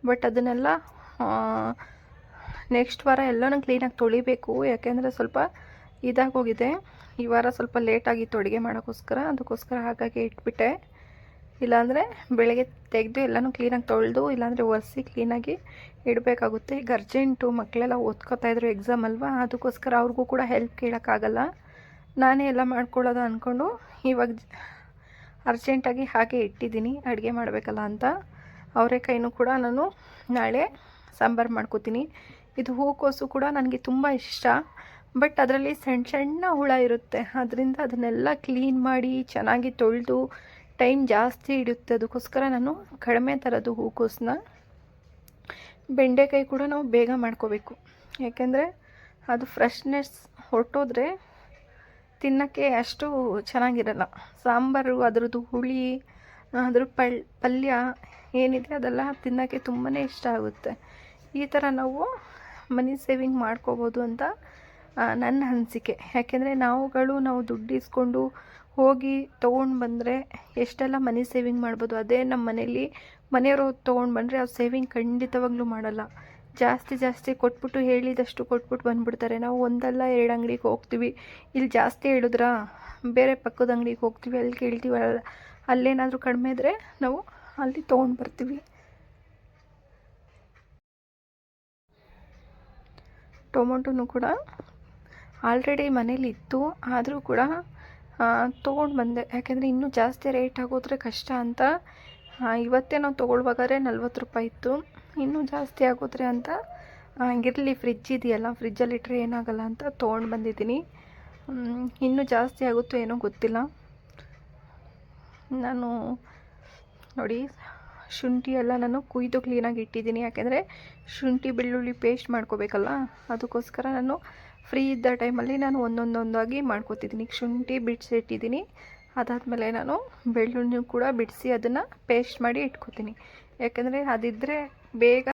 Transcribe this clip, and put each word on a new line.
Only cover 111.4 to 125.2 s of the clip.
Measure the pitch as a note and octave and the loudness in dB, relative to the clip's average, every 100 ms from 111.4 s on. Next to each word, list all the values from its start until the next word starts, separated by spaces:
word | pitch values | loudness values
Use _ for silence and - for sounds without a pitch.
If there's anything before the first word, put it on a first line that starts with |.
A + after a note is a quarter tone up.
| - | -10
ಮ್, | C4 A#3+ A#3+ B3 - | -8 -6 -4 -6 -2
ಇನ್ನೂ | C4 C4 | 0 2
ಜಾಸ್ತಿ | C4+ A#3 B3 - | 2 2 0 -2
ಆಗುತ್ತೋ | C4 A#3 A#3+ B3+ | 0 0 0 -2
ಏನೋ | A3+ A#3+ | -2 -4
ಗೊತ್ತಿಲ್ಲ. | G#3 - A3+ A3+ B3 - - - - - - - - - - - - - - - - - - | -4 -2 0 0 -4 -8 -20 -20 -20 -20 -20 -20 -20 -20 -20 -20 -20 -20 -20 -20 -20 -20 -8
ನಾನು | C4 B3 B3+ A#3+ A#3 A3+ B3 - - - - - - - - - - | -6 -4 -4 -4 -6 -6 -8 -12 -20 -20 -20 -20 -20 -20 -20 -14 -8
ನೋಡಿ | A3+ A#3 C#4 - - - - - - | -4 -4 -6 -12 -20 -20 -20 -20 -16
ಶುಂಠಿ | - B3+ B3 B3+ | -6 -2 -2 0
ಎಲ್ಲ | C4 A#3+ B3 | 0 0 0
ನಾನು | A#3+ C4 | 0 -2
ಕುಯ್ದು | C4+ B3 B3 B3+ | -4 -4 -2 -2
ಕ್ಲೀನಾಗಿ | B3+ A#3+ A#3 A#3 | 0 -2 0 -4
ಇಟ್ಟಿದ್ದೀನಿ, | A3 A3+ A3+ A3+ | -6 -4 -4 -4
ಯಾಕೆಂದರೆ | A#3 A3+ A#3 C4 F#4+ - - - - - | -4 -4 0 0 -2 -14 -20 -20 -18 -4
ಶುಂಠಿ | C4 B3+ C4+ | 0 0 0
ಬೆಳ್ಳುಳ್ಳಿ | A#3+ B3 B3 B3 | -2 -2 -2 -4
ಪೇಸ್ಟ್ | B3 A#3 B3 - | 0 0 0 -2
ಮಾಡ್ಕೋಬೇಕಲ್ಲ, | A#3+ A3+ G#3 G#3 G3+ G3+ C#4 C4 - - | -4 -4 -4 -2 -2 0 -2 -6 -10 -8
ಅದಕ್ಕೋಸ್ಕರ | A3+ A#3+ A#3+ A#3+ - C4 | -8 -4 -6 -6 -8 -4
ನಾನು | C4 B3+ D#4+ - - - - - | -2 -2 -4 -8 -20 -20 -20 -6
ಫ್ರೀ | C4+ C4+ | -2 0
ಇದ್ದ | C4 B3 | 2 0
ಟೈಮಲ್ಲಿ | B3 | 2